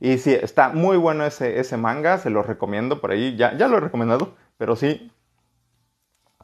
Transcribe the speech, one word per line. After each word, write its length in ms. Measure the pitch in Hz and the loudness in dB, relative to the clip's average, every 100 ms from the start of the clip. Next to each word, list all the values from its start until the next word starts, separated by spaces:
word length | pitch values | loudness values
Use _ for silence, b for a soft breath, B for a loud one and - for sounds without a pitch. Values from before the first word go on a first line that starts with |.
Y 180 | 127 127 | 0 0
sí, 140 | 139 | 2
está 380 | 127 107 - 131 | 2 2 2 2
muy 260 | 160 180 185 | 4 2 2
bueno 280 | 165 156 | 2 0
ese, 360 | 147 - 127 123 | -4 -2 -4 -2
ese 160 | 127 120 | -2 -2
manga, 420 | 113 139 156 185 | -2 0 0 0
se 120 | 139 | 0
lo 120 | 104 | -2
recomiendo 580 | 104 104 98 101 123 117 | -2 -4 -4 -4 -2 -4
por 120 | 101 | -2
ahí. 240 | 101 131 113 | -2 -2 0
Ya, 200 | 117 143 | 0 2
ya 120 | 254 | 2
lo 80 | 220 | 2
he 40 | |
recomendado, 540 | 156 120 117 123 180 b b - | 0 -2 0 0 -2 b b -8
pero 180 | 110 | -4
sí, 380 | 117 139 139 - _ _ _ _ _ _ _ _ _ _ _ _ _ | 0 -2 -4 -10 _ _ _ _ _ _ _ _ _ _ _ _ _